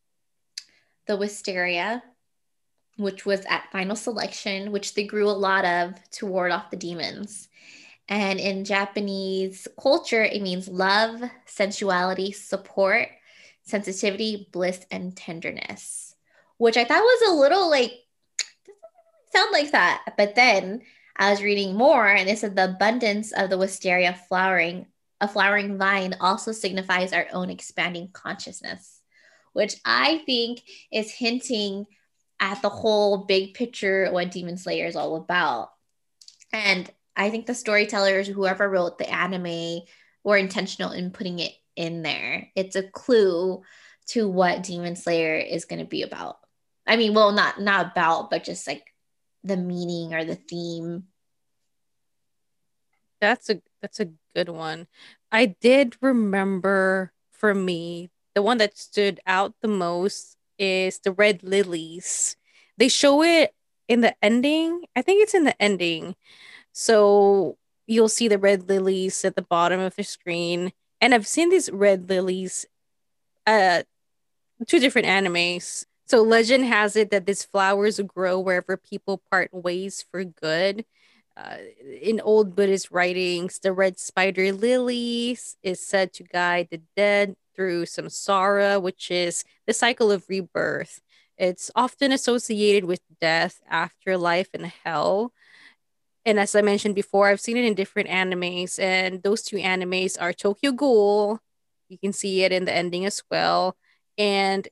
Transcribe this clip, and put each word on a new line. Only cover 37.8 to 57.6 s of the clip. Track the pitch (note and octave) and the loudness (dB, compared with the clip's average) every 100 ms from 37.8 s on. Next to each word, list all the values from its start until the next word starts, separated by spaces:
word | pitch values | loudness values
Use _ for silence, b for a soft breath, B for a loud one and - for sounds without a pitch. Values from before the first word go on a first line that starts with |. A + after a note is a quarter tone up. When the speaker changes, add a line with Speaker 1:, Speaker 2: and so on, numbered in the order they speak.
| G#3+ G#3+ G3 F#3+ G3 | 2 2 2 2 -2
Speaker 1:
whoever | G3 F#3+ F#3+ G3+ | -2 -2 0 0
wrote | F#3+ F3 - | 0 -2 -4
the | - | -6
anime, | E3 F3+ F#3+ F3 E3+ E3 E3+ E3+ b b b | -2 -2 -4 -6 -6 -8 -8 -12 b b b
were | G3+ G#3 | 0 2
intentional | F#3+ G3+ F#3+ - F#3 | 2 -4 -6 -6 -8
in | F3+ F3+ | -6 -8
putting | - F#3 F3 | -8 -8 -8
it | E3 - _ - | -10 -12 _ -8
in | E3 E3+ | -8 -6
there. | D#3+ - A#2 E3 - - | -6 -6 -6 -8 -8 -6
It's | F#3+ F#3+ | -4 -6
a | F#3+ | -8
clue | - - A#3 G3 E3+ F#3 F#3 b b b b - | -10 2 4 4 2 -2 -6 b b b b -6
to | A#3+ G#3+ | -2 0
what | F#3 F3+ F3 | 2 2 0
Demon | F#3 F3 F3 F3 | -6 -8 -8 -6
Slayer | - E3+ D#3+ D#3+ | -2 0 0 -2
is | - E3 - | -4 -6 -8
gonna | E3+ E3 | -10 -8
be | D3+ | -8
about. | - - - - _ _ _ _ - | -8 -10 -14 -14 _ _ _ _ 0
I | A3+ | 2
mean, | A3 | 4
well, | G#3+ G#3 | 6 6
not, | G#3 E3+ - | 4 0 0
not | G3+ G3 F3 | 0 0 0
about, | F#3 E3 E3 - | 0 2 0 -2
but | E3+ | -6
just, | - F3 - | -6 -10 -10
like, | D3 - _ _ _ _ _ | -12 -14 _ _ _ _ _
the | F#3+ G3 | -6 -4
meaning | F3+ F3 F3 E3+ E3 | -4 -6 -6 -6 -6
or | D#3+ | -6
the | E3 F3 | -6 -8
theme. | - E3+ E3+ E3 E3 F3 F#3 _ _ _ _ _ _ _ _ _ _ _ _ _ _ _ _ _ _ _ _ _ | -10 -10 -8 -8 -8 -10 -12 _ _ _ _ _ _ _ _ _ _ _ _ _ _ _ _ _ _ _ _ _
Speaker 2:
That's | G#3 B3 - | 0 2 -2
a, | F#3+ - _ | -6 -6 _
that's | G3+ - | -16 -8
a | F#3+ D#3+ _ | -8 -8 _
good | - F3 | -6 -4
one. | E3 D#3+ D#3+ F3 b b b _ | -6 -10 -10 -14 b b b _
I | A3 A#3+ F3+ | 2 2 4
did | A#3 C4+ C4 - | 6 6 4 0
remember, | C4+ B3 G#3+ G3 G3 F#3+ F#3+ G3 F#3+ F#3+ F#3 _ _ | 0 2 2 0 0 0 0 2 2 0 -4 _ _
for | _ G#3+ | _ 0
me, | G3+ | 0